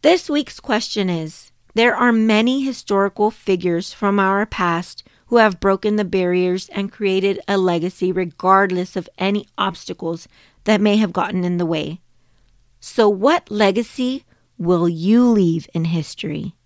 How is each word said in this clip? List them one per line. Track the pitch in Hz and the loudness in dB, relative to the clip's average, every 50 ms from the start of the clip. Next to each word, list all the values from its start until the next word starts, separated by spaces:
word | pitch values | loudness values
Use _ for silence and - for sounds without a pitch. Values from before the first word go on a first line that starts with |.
This | - 294 349 349 - - | 4 4 2 2 0 -2
week's | 294 294 277 - - - | -2 -4 -4 -4 -12 -18
question | - - 240 226 233 - - 214 196 185 | -6 -4 -2 -2 -2 -4 -4 -4 -2 -2
is, | 175 165 160 156 - - - - _ _ _ _ _ | -2 -4 -6 -8 -12 -16 -20 -20 _ _ _ _ _
there | - 233 240 233 | 2 2 2 2
are | 285 240 247 | 2 2 2
many | 233 220 220 220 214 214 226 247 262 277 | 4 4 4 4 4 4 2 2 0 0
historical | 269 269 247 - - - 208 196 196 202 _ - 208 214 | -2 -4 -6 -8 -6 -2 0 0 0 0 _ 0 -2 -2
figures | 214 - - - 190 180 185 180 170 170 190 - - | -2 -4 -2 -2 -2 0 0 -2 -2 -2 -4 -6 -10
from | - 214 202 196 202 | -4 -2 0 2 2
our | 196 190 196 196 208 | 2 2 2 0 -2
past | 214 - - 190 175 170 165 180 - - - - _ _ _ _ _ | -4 -4 -4 -2 -2 -2 -2 -4 -8 -14 -20 -20 _ _ _ _ _
who | 233 240 | 4 4
have | 220 214 185 - | 4 4 2 0
broken | - 196 190 190 - 208 208 | 0 0 0 0 0 -2 0
the | 214 208 | 0 -2
barriers | 175 185 190 185 180 180 180 180 180 180 185 - - | -2 -2 0 0 0 0 0 0 0 -2 -4 -6 -8
and | - - 196 196 | -8 -8 -8 -8
created | - - 214 196 190 190 185 196 196 - - - | -8 -4 -2 0 0 0 0 0 -2 -2 -4 -2
a | 202 196 | -2 0
legacy | 185 180 175 170 156 180 - - 185 180 | 2 2 0 0 -2 -4 -4 -4 -4 -2
regardless | 175 185 185 170 - _ - 185 190 190 196 190 185 180 180 180 - 190 | -2 -2 -4 -6 -8 _ 2 4 4 4 4 2 0 -4 -6 -4 -6 -10
of | 175 - _ - | -10 -10 _ -4
any | 185 196 202 208 - _ _ - | -2 -2 -2 -2 -4 _ _ -4
obstacles | - 196 175 - - - 180 _ - 165 170 165 - _ _ _ _ _ _ _ _ | -4 -4 -4 -8 -12 -14 -12 _ -6 -8 -8 -8 -10 _ _ _ _ _ _ _ _
that | - 220 208 | 0 0 2
may | 208 208 208 214 | 2 2 2 2
have | 220 190 175 | 0 0 -2
gotten | 190 165 185 - 180 180 | -4 -4 -2 -2 -4 -2
in | 180 180 175 | -2 -2 -2
the | 175 | -2
way. | 160 165 156 151 - 160 180 _ _ _ _ _ _ _ _ _ _ _ _ _ _ _ _ | -2 -2 -4 -4 -6 -10 -14 _ _ _ _ _ _ _ _ _ _ _ _ _ _ _ _
So | - - - - 220 208 | -20 -8 0 2 2 2
what | 208 185 202 269 320 349 _ - | 2 2 2 2 2 2 _ -4
legacy | 214 208 214 196 185 214 233 - - - 254 247 262 269 _ _ _ _ _ _ _ _ | 0 2 2 2 2 0 -2 -4 -4 -4 -4 -4 -4 -6 _ _ _ _ _ _ _ _
will | 170 165 180 170 170 170 | 0 0 2 2 2 0
you | 170 160 165 190 220 240 247 | 0 0 2 4 4 6 6
leave | 240 233 208 190 170 165 165 - - _ | 6 4 4 4 2 2 -2 -6 -6 _
in | 170 160 | -4 -2
history? | 165 165 165 151 - - - - 160 151 151 - 180 - _ _ | -2 -2 -2 -4 -6 -12 -12 -10 -8 -8 -8 -8 -10 -12 _ _